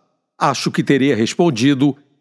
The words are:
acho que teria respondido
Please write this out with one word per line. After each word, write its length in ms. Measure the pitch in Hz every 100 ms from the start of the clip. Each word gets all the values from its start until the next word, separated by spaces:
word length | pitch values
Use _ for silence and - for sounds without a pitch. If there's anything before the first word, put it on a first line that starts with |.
| _ _ _ -
acho 320 | 156 127 -
que 120 | -
teria 340 | 131 139 139 110
respondido 800 | 113 - 175 117 131 135 143 - _ _